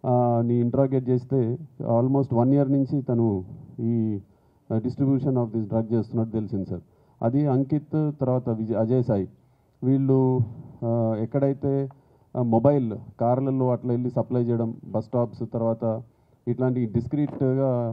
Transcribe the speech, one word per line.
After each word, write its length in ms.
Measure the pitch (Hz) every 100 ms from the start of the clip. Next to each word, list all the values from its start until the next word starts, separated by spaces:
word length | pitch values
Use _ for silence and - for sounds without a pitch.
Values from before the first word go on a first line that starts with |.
uh, 420 | 131 123 120 117 117
ని 60 |
interrogate 540 | 120 120 123 135 131 127
చేస్తే 300 | 127 127 135 113 127 156 - 117 117
almost 340 | 127 135 139 117
one 100 | 123 143
year 120 | 139 139
నుంచి 260 | 135 147
తను 420 | 131 117 113 98 92 - - -
ఈ, 400 | 117 117 110 101 - _ _ _ _
uh, 80 | 113 117
distribution 480 | 120 139 135 143 127
of 40 | 117
this 100 | 113 104
drug 160 | 113 110
చేస్తున్నట్టు 400 | 113 107 120 113 110
తెలిసింది, 320 | 101 104 90
సార్. 100 | 87 - _ _ _
అది 240 | 117 135 147
అంకిత్, 640 | 131 135 151 147 160 151 147
తర్వాత 280 | 127 127 123
విజయ్, 280 | 110 110 107
అజయ్ 280 | 113 127
సాయి, 240 | 123 101 92 - _ _ _ _
వీళ్ళు, 340 | 123 135 135 131 131 127 113 - - - 117
uh, 220 | 117 113 110
ఎక్కడైతే, 500 | 113 139 139 135 139 139 135 - _ _ _ -
uh, 40 |
మొబైల్ 500 | 120 113 123 147 117 104 104 -
కార్లలో 480 | 117 123 135 131 127
అట్లా 180 | 120 127
వెళ్ళి 180 | 120 123
supply 320 | 123 113 123
చేయడం, 320 | 117 117 113 -
బస్ 200 | - 104
stops, 380 | 110 123 117 - 113
తర్వాత 500 | 117 113 113 117 113 117 _ _ _ -
ఇట్లాంటి 380 | 120 131 127 113
డిస్క్రీట్‌గా 840 | 113 120 147 147 - 131 131 135 123 117